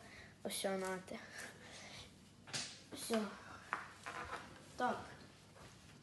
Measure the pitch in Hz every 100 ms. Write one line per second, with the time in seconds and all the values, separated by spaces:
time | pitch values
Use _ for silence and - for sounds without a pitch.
0 | - - - - - - 196 190 185 185
1 | - 226 - - - - - - - -
2 | - - - - - - - - - -
3 | - 226 202 - - - - - - -
4 | - - - - - - - - 247 220
5 | - - - - - - - - - -